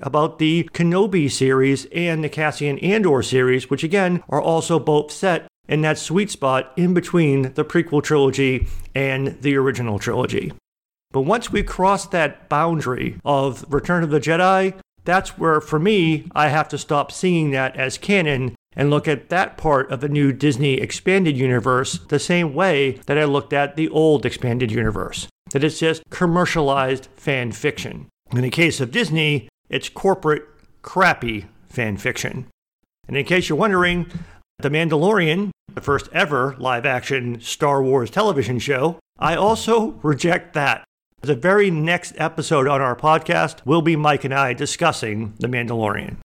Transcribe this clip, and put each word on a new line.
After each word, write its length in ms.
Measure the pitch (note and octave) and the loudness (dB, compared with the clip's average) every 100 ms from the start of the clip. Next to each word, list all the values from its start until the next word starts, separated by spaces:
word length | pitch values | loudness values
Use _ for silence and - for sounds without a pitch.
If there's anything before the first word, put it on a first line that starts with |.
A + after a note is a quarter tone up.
about 340 | C#3 D3 D#3 D#3+ | -2 0 0 2
the 300 | D#3 E3 - | 2 2 0
Kenobi 560 | - E3+ F3+ G#3 F#3 C#3 | 0 2 2 2 2 0
series 580 | - C3+ C3 C3+ C#3 - | 2 2 4 4 2 -2
and 360 | E3+ F3 D#3+ | -4 -2 -2
the 60 | D3+ | -4
Cassian 500 | D#3 D3+ - D3 C#3 | -2 -4 -2 -4 -2
Andor 420 | E3+ G#3 F#3 C3+ | 0 2 4 2
series, 460 | G#2+ C3 B2+ B2+ - | 2 2 2 2 0
which 140 | C3+ | -4
again 400 | D#3+ G3+ F#3 F3+ - | 0 2 2 0 -2
are 120 | C#3+ | -2
also 380 | D#3+ E3 D#3 E3 | 2 0 2 0
both 320 | C#3+ D3+ D3+ | 4 2 0
set 380 | - F#3+ E3 - _ - | -2 0 0 -4 _ -4
in 140 | D3 | 0
that 180 | D#3 D3+ | 0 -2
sweet 320 | - E3 G3+ | 0 0 0
spot 420 | - C3+ C3 C3+ - | -2 0 0 -2 -2
in 160 | F3+ | 2
between 640 | F3+ E3+ F3+ D#3 C#3 C3 | 2 2 2 4 2 0
the 100 | - | -2
prequel 380 | D3 F3 E3 D3 | -2 0 0 0
trilogy 640 | C#3+ D3+ C3+ C3+ C3+ B2+ - - - | 2 2 2 2 0 0 -2 -6 -6
and 460 | C3 C3+ C3+ C3+ - | -4 -2 -2 -4 -2
the 140 | C#3+ C#3 | 0 2
original 420 | C3+ A#2 A#2+ G2+ | 0 0 -4 -4
trilogy. 540 | - A2 B2+ - D#3 - _ _ _ _ _ | -2 -2 -2 -4 -6 -10 _ _ _ _ _
But 120 | C#3 | -4
once 280 | C3+ A#3 - | 0 -2 -2
we 120 | G#3 | -4
cross 440 | - - F#3 F#3+ - | -4 0 2 2 -2
that 400 | F3+ D3 - - | -2 -2 -4 -4
boundary 680 | D3 E3 D#3+ C3 B2 - - | -2 0 0 -2 -4 -4 -6
of 400 | - C#3+ C3+ A#2+ - | 0 0 0 -4 -4
Return 320 | C#3 - F3 | -4 0 0
of 60 | E3 | 2
the 100 | D3 | 0
Jedi, 580 | B2 E3 F#3 F#3+ F#3+ F#3+ - _ | 2 2 4 4 2 -4 -16 _
that's 320 | - F3+ F#3 - | -2 0 -2 -2
where, 220 | E3 D#3 | 2 2
for 180 | - D3+ | 2 0
me, 500 | F#3 G#3+ E3 D#3 - | 2 2 2 0 -2
I 160 | C#3+ D3+ | 0 2
have 200 | D3+ D3 | 2 -2
to 100 | C#3 | -6
stop 320 | - D3 C3+ | -2 -2 -2
seeing 400 | - F#3 E3+ D3+ | -2 0 2 2
that 260 | C3+ C3 C3+ | 0 -2 -2
as 220 | C3 - | -6 -4
canon 560 | - G3+ D#3 C3+ B2+ - _ - | 0 0 2 0 -4 -8 _ -2
and 140 | C#3+ | 2
look 180 | D3 D#3+ | 2 2
at 220 | C#3 - | -2 -2
that 260 | E3+ F#3+ - | -2 -2 -2
part 340 | D#3 C#3 C3+ | 0 2 0
of 100 | C3+ | -4
the 80 | C#3+ | -2
new 240 | D3 C#3 | 2 2
Disney 420 | B2 D3 B2+ C#3+ | 2 0 2 0
expanded 640 | C3 - - - G3 F3 C3 | 0 -2 -4 0 2 2 2
universe 640 | C3 B2 B2 B2+ C3+ - - | 2 2 2 0 0 -6 -2
the 100 | D3 | -2
same 360 | - F3 E3 | 0 0 0
way 460 | C3+ F#3+ D3 C#3 G#2+ - | 0 2 2 0 -2 -2
that 120 | D3 | 0
I 60 | |
looked 280 | D3 C#3 C#3 | 2 0 0
at 240 | C#3+ C#3+ D#3 | 0 0 -2
the 120 | D#3+ | -2
old 380 | D#3 D#3+ D3 A#2+ | 2 4 4 0
expanded 440 | - B2+ A#2+ B2 | -4 -2 -2 -2
universe, 580 | A#2 A2 G2 - - - _ - | 0 -2 -2 -6 -8 -12 _ -6
that 120 | C#3 | -2
it's 140 | D3+ D#3 | 0 0
just 240 | D#3+ D#3+ - | -2 -2 -8
commercialized 1000 | - F3+ E3+ E3+ E3+ C#3 C#3 C3 C3+ - - | -2 0 2 2 2 2 2 0 -2 -6 -8
fan 360 | - C3+ A#2+ | -4 -2 -4
fiction. 560 | - D3 - - D#2 - _ _ | -4 -4 -4 -10 -12 -18 _ _
In 100 | A#2+ | -2
the 80 | B2+ | -2
case 300 | D#3 E3 C#3+ | 0 0 0
of 100 | B2 | -2
Disney, 580 | F#3 F#3+ D#3+ D3+ C#3+ - _ _ | -2 0 0 0 0 -4 _ _
it's 200 | C3+ - | -8 -8
corporate, 560 | - F#3+ F#3+ D#3 D3+ - _ _ _ | -2 0 0 0 -2 -4 _ _ _
crappy 640 | - F3+ F3+ D#3 A#2+ G#2+ - - - | -8 2 2 2 -4 -6 -10 -20 -10
fan 280 | - A2 G2 | -4 -4 -2
fiction. 520 | B2+ - - - B2+ _ _ _ _ _ - | -4 -4 -6 -8 -12 _ _ _ _ _ -8
And 100 | C3+ | -6
in 80 | |
case 240 | C3 F3+ F3 | 0 0 0
you're 100 | D3+ | 0
wondering, 520 | G#3+ F#3 F3 F3 E3+ E3+ - - _ - | 2 2 2 0 -4 -10 -14 -20 _ -8
The 120 | C#3+ | -2
Mandalorian, 800 | D3+ E3 D3+ F3+ A3 D#3+ E3+ G3+ - - | 0 0 2 2 2 2 0 -4 -8 -14
the 60 | - | -10
first 280 | A#2+ C#3 - | -2 -2 -2
ever 440 | E3 F3+ C#3 C3 C3 | -2 0 0 -2 -4
live-action 840 | B2+ A#2+ C#3 B2+ - C3+ A#2+ A#2+ | -2 -2 0 -2 -2 -4 -4 -8
Star 400 | - - D3 C#3 | -10 -2 0 2
Wars 280 | C3 C3+ A#2 | 2 2 0
television 480 | F#3 G#3+ D3 B2+ B2 | 0 0 0 -2 -2
show, 400 | C3+ C3 D#3 E3+ _ _ | -2 0 0 -4 _ _
I 160 | D3 D#3+ | -2 2
also 640 | G3 A3 - A3+ A3 - | 2 0 2 2 0 -2
reject 520 | - C#3 E3+ F3 - | -2 0 0 0 -2
that. 280 | D#3 C#3 A2+ - _ _ _ | -2 0 -2 -6 _ _ _
The 140 | C3 | -4
very 360 | C3+ E3+ G#3 G3+ | 0 2 4 4
next 440 | D#3+ D#3 F3 - - | 2 0 -2 -4 -6
episode 500 | D#3 D#3+ - D#3 C3 | -4 -4 0 2 2
on 140 | C#3 | 2
our 120 | C3 | 0
podcast 680 | A#2+ D#3 D#3+ D#3+ E3 D#3+ - | 0 2 2 2 0 0 -4
will 160 | A#2+ E3 | 0 2
be 160 | D#3+ D#3 | 2 2
Mike 280 | D3+ C#3+ | 2 0
and 100 | C3+ | 0
I 180 | C3+ C3+ | 0 0
discussing 800 | B2 C#3+ - E3 - A2+ G#2 A2 G#2+ | 0 -4 0 0 0 -4 -6 -8 -6
The 100 | A#2+ | -4
Mandalorian. 680 | B2+ A#2 A#2 G#2+ G#2 - - | -2 -2 -2 -2 -2 -6 -12